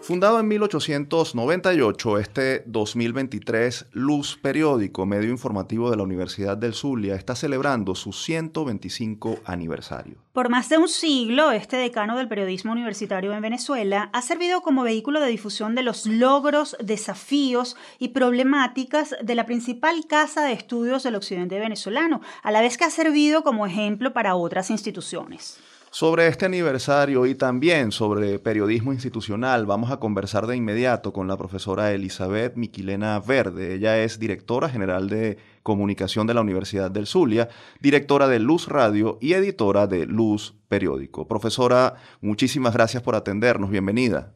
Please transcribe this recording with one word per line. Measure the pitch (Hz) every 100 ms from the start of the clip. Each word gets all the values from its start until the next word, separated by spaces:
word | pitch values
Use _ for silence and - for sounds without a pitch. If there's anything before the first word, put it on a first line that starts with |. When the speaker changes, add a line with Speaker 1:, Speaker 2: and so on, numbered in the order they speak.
| -
Speaker 1:
Fundado | 180 196 226
en | 220
mil | 208
ochocientos | 208 160 151 143 143 165 160
noventa | 123 120 180 185
y | 175
ocho, | 113 98 120 104
este | 101 - 131 131 -
dos | 110 107 120
mil | 117
veintitrés | 123 131 104 - 113 123 123 -
Luz | - 135 147 143 -
Periódico, | 139 135 156 131 98 - 95
medio | 101 110
informativo | 123 127 104 92 113 120
de | 110
la |
Universidad | 95 92 90 - 98 101
del | 117 110
Zulia, | 147 127 98 95
está | 95
celebrando | 123 151 131 143 127 95 92
su | -
ciento | - - 160 160 160 147
veinticinco | 104 - - 110 107 113 113 -
aniversario. | 87 82 76 - 65 58 - _
Speaker 2:
Por | - 240
más | 240 -
de | 320
un | 339
siglo, | - 330 269 226 247 311
este | 214 208 254
decano | 247 240 214 240
del | 254
periodismo | 208 190 185 214
universitario | 233 233 208 202 190 190
en | 208
Venezuela | 214 240 - 269 202 196 208
ha | 240
servido | 247 339 349 359
como | 359 269
vehículo | 240 226 220 302
de | 277
difusión | 220 208 202 214
de | 240
los | 254 214 214
logros, | 220 254 277 285 294 294 -
desafíos | 208 214 214 185 - 285 269 247 247 - - -
y | 247
problemáticas | 262 247 240 262 285 247 247 254 294 302 269
de | 226
la | 240 226
principal | 240 240 240 262 339 311
casa | 302 302 311 294
de |
estudios | 208 - 240 240 262
del | 262 208
occidente | 196 185 180 190
venezolano, | 220 208 - 240 330 277 - -
a | 214
la | 214
vez | 240 240
que |
ha | 339
servido | 311 320 294 294 311
como | 311 226 208
ejemplo | 180 208 208 254
para | 247 214 185
otras | 170 185 180
instituciones. | 220 220 180 - 180 - - - - - - -
Speaker 1:
Sobre | - 165 165 165
este | - 190
aniversario | 185 165 131 127 143 143 131 123
y | 135
también | 131 127 156 165 117
sobre | - 110 104 104 101
periodismo | - 107 104 117 123
institucional, | 135 123 113 107 104 127 127 104
vamos | 101 117
a | 135
conversar | 113 101 98 104 110
de | 123
inmediato | 110 107 127 113 101
con | 98 92
la | 98
profesora | 90 95 101 95 104
Elizabeth | 101 95 - 92 104 120 120
Miquilena | 113 95 95 98 107 104 98
Verde. | 135 98 87 92
Ella | 95 107 110
es | 110 110
directora | 110 92 - 120 151
general | 123 95 92 98
de | 107 110 101 - _
comunicación | - 101 101 98 92 110 110
de |
la | 117
Universidad | 110 92 98 98 95
del | 98 104
Zulia, | 185 147 107 117 - - -
directora | 139 143 143 143 135
de | 123
Luz | 113 170 -
Radio | 143 113 104 107 -
y | 131 185
editora | 196 190 104 98 104
de | 92 69
Luz | 107 110 107 - _ _
Periódico. | 101 92 67 69 - 78
Profesora, | 110 113 107 123 123 127 - - -
muchísimas | 104 104 127 151 127
gracias | 113 113 123
por | 120 110
atendernos. | 98 101 123 110 98
Bienvenida. | 101 95 110 127 78 -